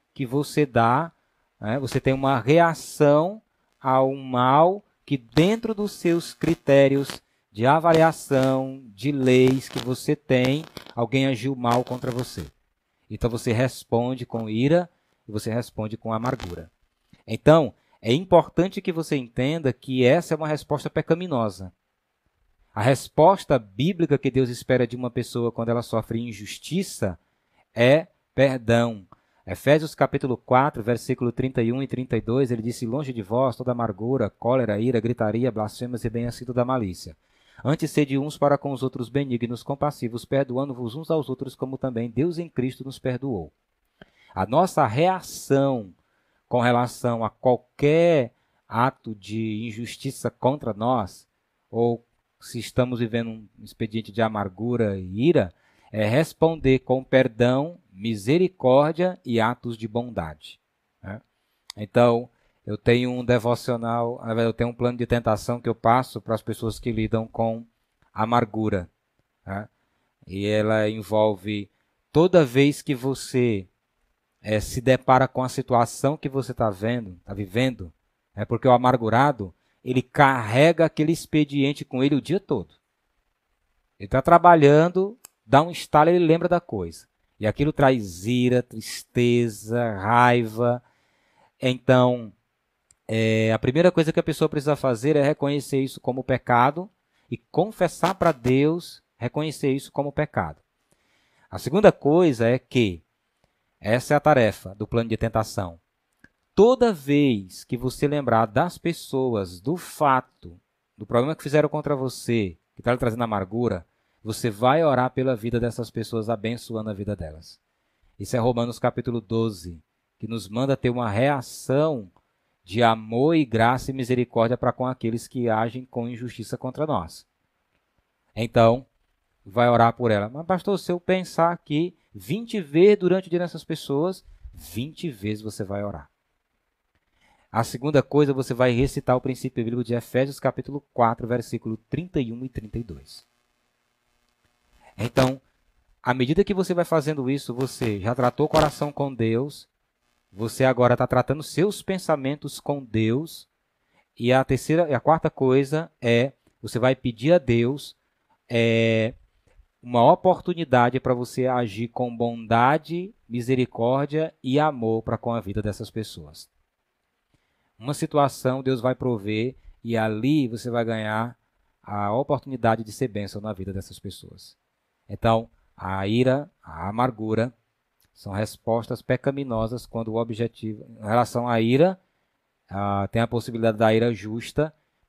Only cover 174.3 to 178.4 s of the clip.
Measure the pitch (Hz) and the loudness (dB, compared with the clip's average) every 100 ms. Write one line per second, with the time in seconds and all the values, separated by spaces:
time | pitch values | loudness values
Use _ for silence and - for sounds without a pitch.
174.3 | 87 - _ _ _ _ _ - 101 117 | -20 -20 _ _ _ _ _ -16 -2 0
175.3 | 113 117 _ _ - 92 95 98 113 127 | 0 -2 _ _ -12 -6 -4 0 2 2
176.3 | 135 156 _ - 82 92 110 123 110 110 | 0 -2 _ -20 -10 -6 -2 -2 -2 -2
177.3 | 110 123 - _ _ _ _ _ _ 104 | -2 -2 -6 _ _ _ _ _ _ -10
178.3 | 98 | -6